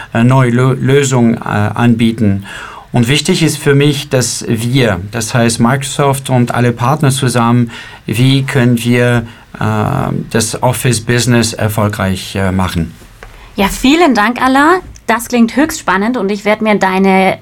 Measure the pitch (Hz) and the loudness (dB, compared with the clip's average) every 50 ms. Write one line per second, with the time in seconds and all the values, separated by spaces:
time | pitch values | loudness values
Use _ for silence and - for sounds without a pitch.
0 | - - - 113 117 123 131 135 127 120 117 123 127 135 127 135 131 127 135 143 | -12 -6 -2 2 2 4 4 4 4 2 2 2 2 2 0 0 0 2 2 2
1 | 139 131 135 123 120 117 117 - - - - 104 104 107 107 - 120 120 117 110 | 2 2 2 2 2 2 0 -2 -4 -2 -2 0 0 -2 0 2 2 2 2 2
2 | 117 113 110 110 110 101 98 98 98 - - - - - - - - - - 127 | 2 0 0 0 0 0 0 -2 -4 -10 -14 -16 -16 -16 -18 -20 -12 -4 0 0
3 | 117 117 147 147 - - 185 - 165 151 151 - - 143 135 139 143 147 143 - | 2 2 0 0 0 0 0 0 0 0 0 0 0 2 2 4 4 2 0 -2
4 | - - - 127 120 - - - - - 117 107 113 120 127 139 123 113 95 87 | -4 -2 -2 -2 -2 -2 -4 -6 -4 -4 -4 -2 -2 0 0 2 2 2 0 -2
5 | 95 104 110 117 110 - - 123 117 117 113 - 120 117 135 139 135 - - - | -6 -8 -8 -8 -6 -2 0 2 2 2 2 2 0 0 0 0 -4 -6 -4 -2
6 | 143 143 139 135 - - 131 127 123 120 - - 123 123 120 110 117 123 151 156 | 0 0 0 -2 -2 -2 0 0 0 0 0 0 0 0 0 0 -2 -2 0 0
7 | 156 135 135 - 135 123 113 120 117 117 120 120 120 117 - - - - - - | 0 0 0 0 -2 0 0 2 2 2 2 2 0 -2 -6 -12 -18 -18 -20 -14
8 | - - 101 107 127 131 135 135 135 135 - 131 120 123 120 113 113 120 123 123 | -8 -6 0 2 2 4 2 2 0 0 0 2 2 2 2 0 0 0 2 2
9 | 123 123 120 120 113 110 - - - _ - - - 107 110 107 107 - - - | 2 2 2 0 -2 -6 -12 -20 -20 _ -10 -6 -4 -2 -2 -2 -2 -2 -2 -2
10 | - - - - - - - 113 110 - - - - 127 123 - - 131 117 - | -2 -2 -4 -4 -6 -2 -2 -2 -2 -2 -4 -2 -2 -2 -2 0 0 -2 -2 -2
11 | - 127 123 123 117 127 120 117 110 113 - - 107 110 107 110 104 104 104 - | -2 -2 -2 0 2 2 2 2 0 0 -2 -2 -4 -2 0 0 -2 -2 -2 -2
12 | 98 95 95 92 - - - 101 98 95 92 95 92 90 - 87 82 82 - - | -2 -2 -4 -4 -6 -8 -4 -2 -2 0 0 0 -2 -2 -2 -4 -4 -4 -8 -14
13 | - - - - - - - - - - - - 196 - - - - 254 294 339 | -20 -20 -20 -20 -20 -20 -20 -20 -20 -10 -4 -2 -2 -2 -2 0 2 2 4 4
14 | 359 302 233 202 208 226 240 247 240 262 262 277 285 320 359 370 - - - - | 4 2 2 2 0 0 0 0 0 2 2 4 4 4 2 0 -2 -8 -16 -8
15 | - - 220 233 233 - 247 240 233 226 - 240 302 320 - - - - 180 190 | -4 -2 -2 -2 -2 -2 2 2 2 2 2 0 -2 -2 -2 -4 -2 -2 0 0
16 | 202 226 254 240 190 196 208 202 - 202 214 208 214 220 208 185 190 185 185 185 | 0 -2 -2 -2 -2 -2 -4 -2 -2 -2 -2 0 0 0 2 2 0 0 2 2
17 | 190 196 190 190 190 190 - - | 2 4 4 4 2 2 0 0